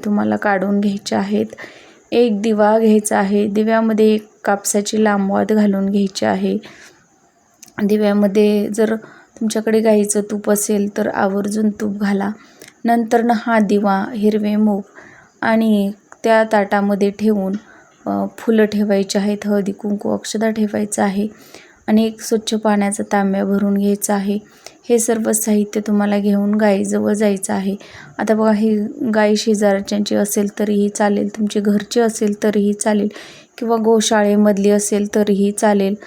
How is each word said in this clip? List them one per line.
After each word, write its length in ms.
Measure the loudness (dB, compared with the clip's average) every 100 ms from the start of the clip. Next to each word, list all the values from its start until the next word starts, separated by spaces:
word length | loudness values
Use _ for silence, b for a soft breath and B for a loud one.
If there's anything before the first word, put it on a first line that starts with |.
तुम्हाला 320 | -2 0 0 0
काढून 440 | 0 0 0 0
घ्यायचे 360 | 0 -4 -4 -4
आहेत. 300 | -2 -2 -4 B B B B B _
एक 300 | 0 2 0
दिवा 360 | 0 2 2 4
घ्यायचा 400 | 4 2 2 -2
आहे. 280 | 0 0 0
दिव्यामध्ये 600 | 0 0 0 2 2 2
एक 220 | 2 -4 _
कापसाची 600 | -2 -2 -2 -2 -2 0
लांबवात 480 | 2 2 0 0 0
घालून 340 | 2 2 0 0
घ्यायची 380 | 0 -2 -2
आहे. 340 | -2 0 -2 -4 B B B B B _ _ _ _ _ -16 -6
दिव्यामध्ये 840 | 0 2 2 2 2 2 2 2 -2
जर 260 | -2 -2 -2 B B B -8
तुमच्याकडे 400 | -4 -2 0 2
गाईचं 400 | 4 2 2 -2
तूप 300 | -4 -4 0
असेल 460 | 0 0 -2 -2 -4
तर 120 | -4
आवर्जून 640 | 0 0 0 -2 -2 -2
तूप 260 | -2 -6 -2
घाला. 340 | -2 0 -2 -8 B B B _
नंतरनं 500 | -2 0 2 2 2 0
हा 220 | 0 0
दिवा, 460 | 2 2 2 0 -2
हिरवे 420 | 0 0 2 0 2
मूग 260 | 2 0 -6 B B B B _
आणि 480 | 0 2 2 2 0 -6 _ -4
त्या 200 | 2 2 4
ताटामध्ये 580 | 0 2 0 0 0 0
ठेवून, 420 | 0 0 0 -2 -6 B B B _ -6
अ, 200 | -4 -4 -4
फुलं 260 | 0 2
ठेवायची 540 | 2 0 0 0 0 -2
आहेत, 200 | -2 -2 -2
हळदी 260 | -2 -2
कुंकू 380 | -6 -6 -4 -4
अक्षदा 400 | -4 -6 -4 -2
ठेवायचं 520 | -2 -2 -2 -4 -2
आहे 260 | -2 -2 -6 B B B B B 0
आणि 180 | 2
एक 160 | 2 -4
स्वच्छ 340 | -4 -4 -2
पाण्याचा 480 | -2 0 0 0 -4 -2
तांब्या 320 | 0 0 0
भरून 300 | 0 0 0
घ्यायचा 400 | 0 0 0 -2
आहे. 240 | -2 -2 -4 B B B B 0
हे 100 | 0
सर्व 340 | 2 -2 -2
साहित्य 480 | -2 0 0 0 -4
तुम्हाला 380 | -2 0 0 0
घेऊन 360 | 0 0 0
गायीजवळ 580 | 2 2 2 0 -2 0
जायचं 400 | 0 0 0 -4
आहे. 240 | -4 -4 -6 B B B -6
आता 160 | -2
बघा, 180 | 2 2
ही 260 | 2 2 0 -2 -4 -2
गाय 200 | 2 2
शेजारच्यांची 800 | 2 0 2 2 0 -2 -4 -2
असेल 440 | -2 0 -2 -2 -2
तरीही 300 | -2 0 0
चालेल, 500 | 0 0 0 -2 -4
तुमची 220 | -4 -2
घरची 400 | 0 0 0 0
असेल 420 | 0 0 -2 0
तरीही 300 | 0 0 0
चालेल 360 | -2 -2 0 -2 B B B B -8
किंवा 180 | -2 0
गोशाळेमधली 920 | 2 2 4 2 4 4 4 4 2
असेल 440 | 2 0 -2 0
तरीही 380 | 0 2 2 0
चालेल. 420 | 0 2 2 0 -2